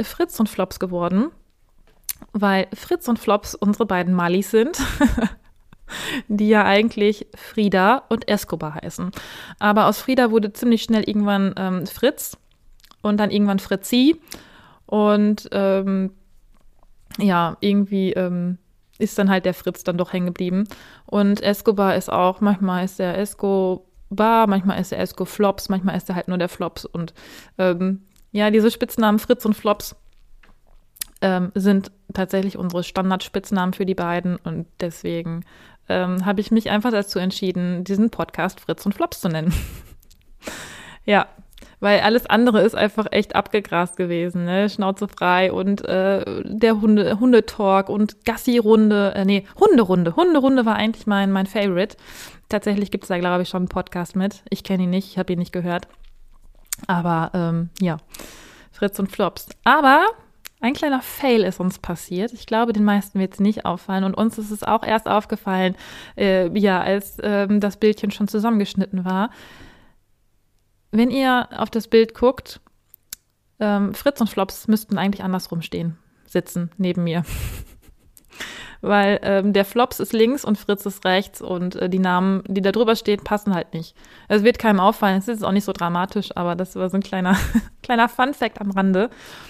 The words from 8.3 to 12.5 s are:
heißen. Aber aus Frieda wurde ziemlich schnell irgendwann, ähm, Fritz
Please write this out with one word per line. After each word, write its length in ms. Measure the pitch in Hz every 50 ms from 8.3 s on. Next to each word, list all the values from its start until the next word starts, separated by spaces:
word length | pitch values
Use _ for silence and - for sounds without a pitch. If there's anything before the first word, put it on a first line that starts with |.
| 208 202 - - - 160 - 151 151
heißen. 360 | 156 - 170 - - 180 180 - - - - - - - - - -
Aber 280 | 202 208 208 220 202 -
aus 120 | 214 -
Frieda 320 | - - 262 254 247 233
wurde 220 | 220 226 208 214 208
ziemlich 300 | - - 240 233 220 -
schnell 200 | - 226 214 202
irgendwann, 500 | - 208 214 208 202 202 196 196 190 - -
ähm, 300 | 190 185 185 185 156 196
Fritz 500 | - - - 262 302 - - - - - _ _